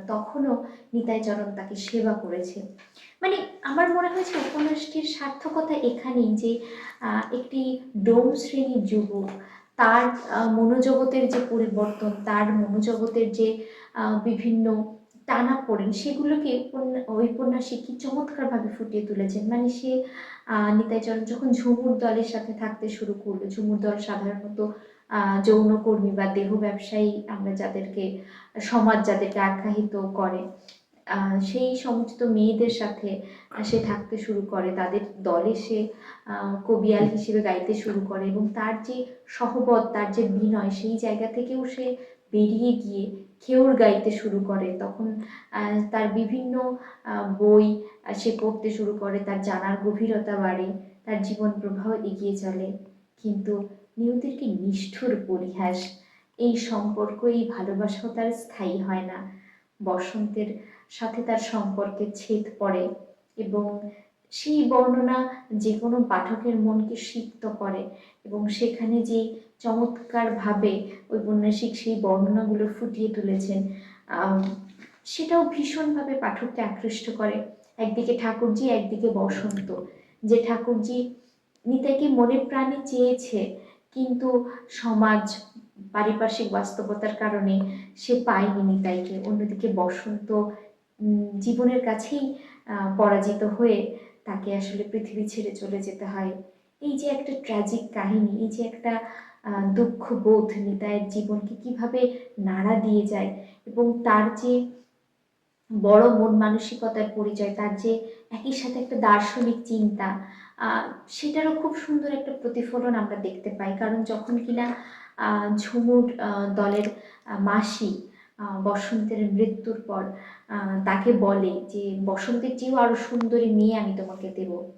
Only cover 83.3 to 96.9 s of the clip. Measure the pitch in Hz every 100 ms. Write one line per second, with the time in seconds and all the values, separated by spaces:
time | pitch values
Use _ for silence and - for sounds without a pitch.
83.3 | 208 - - - - _ 262 254 247 254
84.3 | 247 240 - - - 233 214 214 208 202
85.3 | - - - - - - 208 214 214 220
86.3 | - 202 196 202 - 196 208 214 - 214
87.3 | 202 196 196 196 - - - - 240 233
88.3 | 196 202 202 196 190 190 185 - 190 202
89.3 | 208 208 - 226 190 180 185 214 208 208
90.3 | 214 208 - - _ _ - 208 208 202
91.3 | 202 202 226 247 254 240 214 - 285 269
92.3 | - - - - 202 196 196 208 196 202
93.3 | 202 208 - 233 202 - - - _ -
94.3 | 196 202 196 190 202 202 220 - 208 208
95.3 | 226 208 196 196 196 190 - 196 196 190
96.3 | - - _ _ - 294